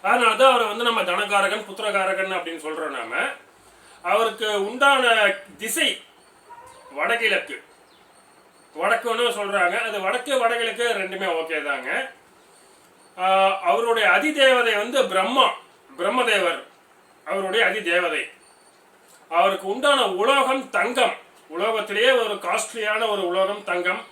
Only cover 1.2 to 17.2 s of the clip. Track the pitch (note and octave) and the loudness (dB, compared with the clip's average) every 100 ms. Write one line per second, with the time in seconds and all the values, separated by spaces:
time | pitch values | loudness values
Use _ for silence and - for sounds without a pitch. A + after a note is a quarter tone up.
1.2 | G3+ G3+ F#3+ G#3 G3+ G3 G#3+ G3 F#3+ F#3+ | 0 0 0 -2 -8 -8 -4 -2 -2 -2
2.2 | F#3+ F#3 E3 E3 D#3 D#3 D3+ C#3 A#2 B2+ | -4 -4 -6 -10 -8 -8 -8 -8 -6 -4
3.2 | - - - _ - - - - F3 G3+ | -4 -6 -20 _ -20 -20 -20 -10 0 2
4.2 | A3 G#3 A3 G#3 G3+ B3+ C#4 C4+ A#3+ A3+ | 0 -2 -4 -2 -4 2 4 4 4 4
5.2 | G3+ F#3+ - - A3 E4 D4 - - _ | 2 0 -12 -12 -8 -2 -2 -4 -14 _
6.2 | _ _ - - - - - C#3 A3+ A3+ | _ _ -20 -20 -20 -20 -16 -6 -2 0
7.2 | A3 F#3+ - - - _ _ _ _ - | 0 -2 -4 -16 -18 _ _ _ _ -20
8.2 | _ _ _ _ _ D3+ G3 A3+ A#3 A3 | _ _ _ _ _ -4 0 0 0 0
9.2 | A#3+ G3+ G3+ G3 F3 A3 A3+ G#3 F#3+ A#3+ | 0 -2 -2 0 0 0 -4 -4 -2 -4
10.2 | D4 C4 A#3 A#3 A#3 G#3 A#3+ G3+ F#3+ F#3+ | -2 0 0 0 -4 -2 -2 -2 -4 -4
11.2 | F#3+ D#3+ D#3+ D3+ C#3+ C#3 B2+ C3 - - | -4 -4 -4 -6 -4 -6 -4 -6 -8 -14
12.2 | _ _ _ _ _ _ _ _ _ - | _ _ _ _ _ _ _ _ _ -2
13.2 | F#3 F#3+ F#3+ F#3+ A3+ A3+ A#3 A3+ G#3 C#4+ | 2 4 4 2 0 2 2 2 4 4
14.2 | D4+ C#4 C4 B3 A3+ G#3 A3+ C4 G3 F#3+ | 2 4 4 6 2 0 0 0 0 0
15.2 | G3 C4 - - - _ _ - - B3 | 2 4 2 0 -16 _ _ -4 -2 0
16.2 | A#3 G#3 F3 - - _ _ _ _ _ | 2 2 0 -2 -10 _ _ _ _ _